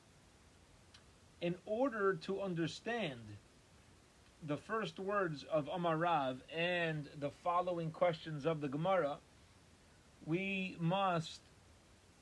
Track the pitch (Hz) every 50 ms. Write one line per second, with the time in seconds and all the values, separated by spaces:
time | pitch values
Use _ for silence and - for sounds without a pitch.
0 | - - - - - - - - - - - - - - - - - - - -
1 | - - - - - - - - 170 175 175 180 - 214 214 233 262 285 226 214
2 | 196 196 190 160 - - 196 190 196 190 175 160 165 156 - - - 220 233 233
3 | 202 151 127 117 113 107 104 101 - - - - - - - - - - - -
4 | - - - - - - - - 175 143 147 - - - 220 226 208 160 - -
5 | 190 196 208 202 185 165 151 131 135 - 160 156 139 143 165 180 175 170 160 156
6 | 160 - 165 147 135 131 131 127 - - 143 165 170 175 180 175 170 160 156 151
7 | 139 127 - 151 139 143 - - - 175 175 175 180 180 175 170 165 156 160 -
8 | 180 180 165 165 - 165 156 143 127 165 165 151 143 139 131 147 165 185 190 190
9 | 151 139 147 - - - - - - - - - - - - - - - - -
10 | - - - - - 151 160 185 190 196 196 190 190 185 - 170 165 165 185 196
11 | 196 190 175 165 160 - - - - - - - - - - - - - - -
12 | - - - -